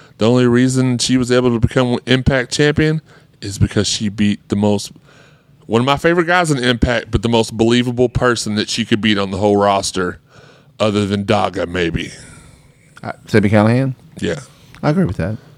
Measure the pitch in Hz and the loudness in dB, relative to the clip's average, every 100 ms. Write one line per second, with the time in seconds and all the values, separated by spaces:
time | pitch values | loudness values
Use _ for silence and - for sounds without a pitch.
0 | - - 107 123 123 120 131 131 127 120 | -20 -2 2 4 4 4 2 2 0 -2
1 | - 131 120 123 123 117 117 131 123 120 | 0 0 2 2 2 0 0 0 0 -2
2 | - 131 123 135 120 - 147 151 156 156 | 0 0 2 -2 -2 0 0 2 0 -2
3 | - - _ _ 101 98 107 110 101 - | -6 -20 _ _ -12 -2 0 0 -2 -4
4 | 107 104 104 101 _ 101 104 101 - - | -6 -2 -2 -2 _ -2 0 0 -6 -16
5 | _ - - _ _ _ - 113 127 139 | _ -20 -20 _ _ _ -2 0 2 0
6 | 170 175 165 180 165 139 123 120 120 117 | 2 0 0 0 0 0 0 0 0 0
7 | - 110 117 117 113 110 117 120 123 120 | -2 -4 2 2 0 0 2 2 0 0
8 | 123 - 127 117 110 107 92 - 110 110 | 0 2 0 -2 -2 -4 -4 -6 -2 0
9 | 110 101 98 95 104 101 101 98 98 95 | 2 0 -2 -2 2 4 4 2 -2 -4
10 | 90 - _ - - - _ - 107 104 | -6 -8 _ -20 -20 -20 _ -2 0 0
11 | 101 101 101 104 98 95 87 90 85 82 | 0 -2 0 0 0 -4 -6 -2 -2 -4
12 | - - - - - - _ _ _ - | -8 -14 -20 -20 -20 -20 _ _ _ -16
13 | - - - 113 101 107 107 123 135 123 | -14 -14 0 2 4 4 4 2 -2 -6
14 | - - - 82 - - - - 143 165 | -18 -8 -6 -6 -10 -20 -20 -6 -2 0
15 | 120 98 85 110 - | -2 -2 -6 -6 -14